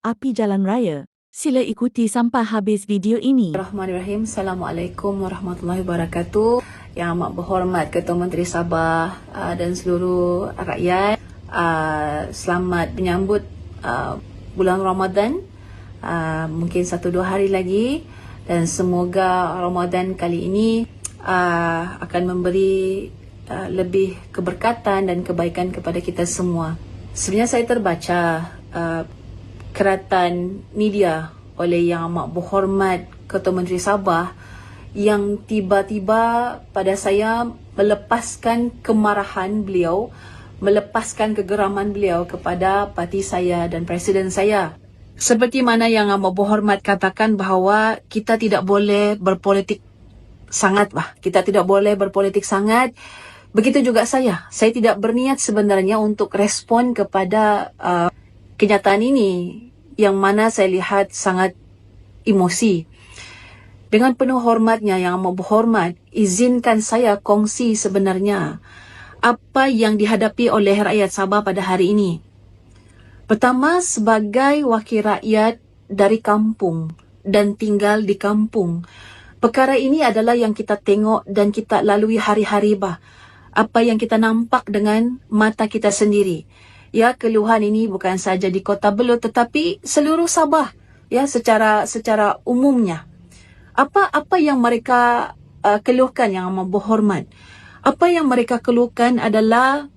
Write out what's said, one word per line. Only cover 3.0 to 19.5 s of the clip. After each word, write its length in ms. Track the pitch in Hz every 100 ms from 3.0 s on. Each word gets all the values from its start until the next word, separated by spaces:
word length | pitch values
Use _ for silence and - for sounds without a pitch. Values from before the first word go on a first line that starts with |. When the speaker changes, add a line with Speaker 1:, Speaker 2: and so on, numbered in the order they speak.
| 196 226
Speaker 1:
ini. 400 | 247 269 190 170
Speaker 2:
Bismillahirrahmanirrahim. 720 | 185 202 190 185 190 208 220
Assalamualaikum 960 | - 196 185 - 170 175 - 202 196 190
warahmatullahi 560 | 180 185 175 175 185
wabarakatuh. 800 | 180 170 165 170 175 208 220 247 - - -
Yang 160 | - 170 175
amat 140 | 170
berhormat 520 | - 175 185 180 180 151
Ketua 320 | 175 170 175
Menteri 240 | 180 170 175
Sabah, 720 | 170 170 165 165 165 165 185 -
uh, 240 | - 175 175
dan 160 | 175
seluruh 800 | 180 180 175 180 180 175 175 202
rakyat, 640 | - 175 - 175 180 202 214 - - -
uh, 800 | - 170 160 156 151 151 151 -
selamat 640 | - - 180 180 175 165
menyambut, 480 | - 185 175 190 208 - - - -
uh, 400 | - 120 127 - - - -
bulan 240 | 180 185 185
Ramadan. 640 | 190 185 190 190 214 339 403 - - - - -
Uh, 480 | - 170 160 160 160
mungkin 400 | 160 170 180 180
satu 240 | 175 180
dua 160 | 180 185
hari 240 | 190 196
lagi 560 | 196 180 202 240 302 - - - - -
dan 240 | 170 165
semoga 880 | - 185 175 180 180 185 180 175